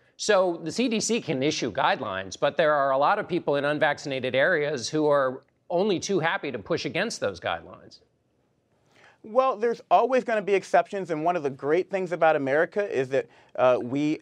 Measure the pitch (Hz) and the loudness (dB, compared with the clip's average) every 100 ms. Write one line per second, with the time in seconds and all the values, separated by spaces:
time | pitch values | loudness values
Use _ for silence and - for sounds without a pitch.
0 | _ - - 196 185 165 165 151 247 220 | _ -6 2 2 2 -2 -6 -2 -2 -2
1 | - 233 - 135 143 151 139 127 147 190 | -2 -2 -2 -2 -2 -2 -4 0 0 0
2 | 110 95 95 - 147 139 156 151 139 135 | -4 -6 -8 -4 -2 2 2 2 2 2
3 | 147 208 180 170 160 143 143 151 151 143 | 2 0 -2 -4 0 0 0 0 0 0
4 | 151 131 127 131 156 165 147 143 110 156 | -4 -4 0 2 2 2 -2 -4 -2 0
5 | 151 143 131 131 - _ - 175 214 170 | 2 2 2 -4 -14 _ -4 0 0 0
6 | - 190 160 190 151 120 - 160 147 160 | -2 0 0 -2 -4 -8 -4 -4 -2 -4
7 | 220 - 107 87 104 85 82 107 - - | -4 -4 -6 -4 -4 -6 -8 -20 -20 -20
8 | _ _ _ _ _ _ _ _ _ _ | _ _ _ _ _ _ _ _ _ _
9 | - _ 220 226 262 208 233 226 - 180 | -20 _ -2 0 2 0 -2 -4 4 4
10 | 233 262 226 220 185 196 - 180 175 202 | 6 2 0 -2 2 0 4 2 2 -4
11 | 175 151 160 180 143 127 139 170 180 190 | -4 -2 0 0 -4 -4 0 0 0 -4
12 | 180 170 165 156 135 147 175 208 202 123 | -4 2 4 4 2 2 2 -2 -2 -2
13 | 131 131 - _ _ - 127 123 120 139 | 0 -2 -2 _ _ 2 4 4 0 -2
14 | 151 156 | -2 -2